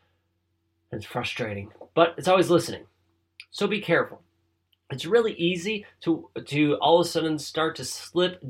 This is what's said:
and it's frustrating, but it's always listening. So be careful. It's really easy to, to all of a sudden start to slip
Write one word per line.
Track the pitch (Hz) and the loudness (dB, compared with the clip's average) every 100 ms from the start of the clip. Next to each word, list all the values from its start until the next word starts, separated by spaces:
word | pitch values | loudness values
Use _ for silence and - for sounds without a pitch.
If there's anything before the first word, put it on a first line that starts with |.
| _ _ _ _ _ _ _ _ _ | _ _ _ _ _ _ _ _ _
and | 110 | -14
it's | - | -8
frustrating, | 123 123 - 113 101 107 - - | -8 -6 -6 -6 -8 -12 -18 -4
but | - 170 - | 2 2 2
it's | 180 | 2
always | 190 165 | 4 6
listening. | 170 - 95 - _ _ _ _ - - | 4 2 -8 -16 _ _ _ _ -20 -18
So | - 202 | -6 -4
be | 208 | -2
careful. | 175 156 - - _ _ _ _ _ _ - | 0 0 0 -8 _ _ _ _ _ _ -14
It's | 131 160 | -10 0
really | 233 220 | 2 2
easy | - 170 180 190 208 - _ | 0 -2 0 -4 -6 -10 _
to, | 170 160 - - - | -4 -2 -4 -16 -6
to | 143 151 - | 0 2 4
all | 143 170 | 4 4
of | 170 | 4
a | |
sudden | 165 160 151 | 0 -2 -4
start | - 160 156 - | -6 -4 -4 -4
to | |
slip | - - - 170 180 - | -10 -12 -6 -2 -2 -4